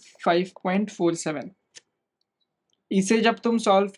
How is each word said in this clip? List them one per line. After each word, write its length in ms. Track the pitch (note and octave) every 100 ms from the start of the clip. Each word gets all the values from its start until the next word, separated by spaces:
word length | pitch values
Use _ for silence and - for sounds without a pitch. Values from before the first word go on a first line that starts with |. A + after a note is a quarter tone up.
| - -
फ़ाइव 260 | - E3+ F#3 -
पॉइंट 280 | F#3 F#3+ G3+
फ़ोर 240 | - E3+ E3
सेवन। 340 | E3 D3 F#3 _ _ - _ _ _ _ _ _ _ _ _ _ -
इसे 300 | G3 F#3+ A3+
जब 180 | A3+ A#3
तुम 200 | A#3 A#3
solve 320 | A3 G3 G3+